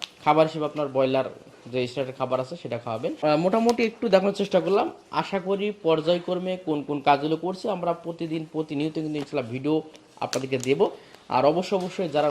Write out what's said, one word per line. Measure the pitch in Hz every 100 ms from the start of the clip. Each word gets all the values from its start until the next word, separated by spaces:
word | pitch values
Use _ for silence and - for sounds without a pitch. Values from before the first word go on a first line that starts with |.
| - -
খাবার | 151 156 160
হিসেবে | 156 147
আপনার | 151 139
ব্রয়লার | 131 135 131 117 - - - 120
যে | 127 123
স্টার্টার | 143 131 123
খাবার | 127 127
আছে | 127 175
সেটা | 131 117
খাওয়াবেন। | 120 113 151 311
আহ, | 151 151 185
মোটামুটি | 226 233 233 226
একটু | - 233
দেখানোর | 185 202 196
চেষ্টা | 196 180 165
করলাম। | 202 339 - - 147
আশা | 160 196
করি | 180 196 208 208
পর্যায়ক্রমে | 160 160 151 180 175 180 185 185 170
কোন | 147 139
কোন | 147 139
কাজগুলো | 139 151 160 175
করছি | 190 233 180
আমরা | 170 165 170
প্রতিদিন | 165 165 160 156
প্রতিনিয়ত | 156 156 143 156
কিন্তু | 160 156 151
ইনশাল্লাহ | 139 147 117 127
ভিডিও | 143 156 151 - - - -
আপনাদেরকে | 131 131 135 127
দেব। | 147 214 - - - - 127
আর | 139
অবশ্যই, | 170 185 190
অবশ্যই | 180 - 175 147
যারা | 147